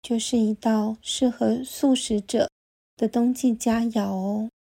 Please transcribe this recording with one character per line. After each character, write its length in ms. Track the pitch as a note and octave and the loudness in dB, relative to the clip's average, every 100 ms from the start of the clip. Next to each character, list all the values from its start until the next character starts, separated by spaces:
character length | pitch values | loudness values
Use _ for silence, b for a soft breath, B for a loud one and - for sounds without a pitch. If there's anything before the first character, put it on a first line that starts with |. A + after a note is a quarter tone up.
就 180 | - A#3 | -2 -4
是 200 | - B3 | 0 0
一 160 | G#3+ | 2
道 420 | G#3+ A3+ A3 G#3+ A3 | 0 0 0 0 -6
适 260 | - - B3+ | -8 0 0
合 340 | A#3 A3 A#3 | 2 0 0
素 320 | C4 - C#4 | -4 0 2
食 240 | B3+ - G#3 | 2 2 -4
者 280 | G3 A#3 - _ _ _ _ _ | -2 0 0 _ _ _ _ _
的 100 | A3+ | -2
冬 280 | A#3+ A#3+ | 2 0
季 200 | B3+ B3+ | 2 0
佳 260 | A3+ A#3+ A3+ | 0 0 0
肴 300 | A#3 A3 G3 | 0 -2 -2
哦 400 | F#3+ F#3+ G#3 A3 _ | -4 -4 -4 -6 _